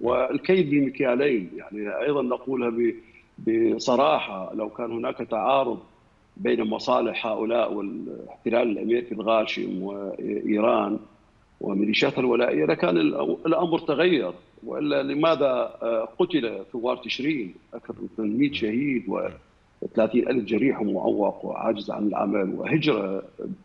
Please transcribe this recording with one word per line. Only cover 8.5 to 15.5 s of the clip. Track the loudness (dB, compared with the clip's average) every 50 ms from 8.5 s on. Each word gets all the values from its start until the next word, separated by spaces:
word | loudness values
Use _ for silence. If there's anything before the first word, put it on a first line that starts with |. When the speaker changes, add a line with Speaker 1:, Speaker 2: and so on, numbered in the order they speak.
| 2 2 2 2
Speaker 2:
الأمريكي | 0 0 0 2 2 0 0 -4 -6
الغاشم | -2 2 4 4 4 2 2 -2 -4 -4 -4 -4 -4
وإيران | -6 -6 -6 -6 -8 -8 -8 -6 -6 -4 -4 -2 0 0 2 4 4 4 4 2 2 0 -2 -4 -6 -12 -20 _ _ _ _ _ _ _ _ _
وميليشياتها | -6 -2 0 0 0 2 2 2 2 2 2 2
الولائية، | 2 2 4 4 2 2 2 2 2
لكان | 2 2 2 2 2 4
ال-، | 4 2 2 2 0 -2 -2 -2 -2 0
الأمر | 0 2 2 2 2 0 -2
تغير. | 0 0 0 2 4 4 4 2 0 -2 -6 -10 -18 _ _ -14 -12
وإلا | -8 -6 -2 -2 0 0 0
لماذا، | 0 0 0 2 4 4 4 4 4 2